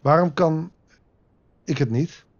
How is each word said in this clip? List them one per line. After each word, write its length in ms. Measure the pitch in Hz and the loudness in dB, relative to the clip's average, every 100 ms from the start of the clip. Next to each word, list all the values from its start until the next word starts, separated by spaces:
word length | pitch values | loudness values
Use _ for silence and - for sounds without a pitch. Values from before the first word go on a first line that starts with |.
Waarom 320 | 139 160 180 | 4 2 2
kan 380 | 147 170 160 170 _ _ _ _ _ _ _ _ _ | 0 0 0 -6 _ _ _ _ _ _ _ _ _
ik 140 | - 135 | -8 -4
het 120 | 120 | -2
niet? 360 | 117 170 - _ | -2 -4 -8 _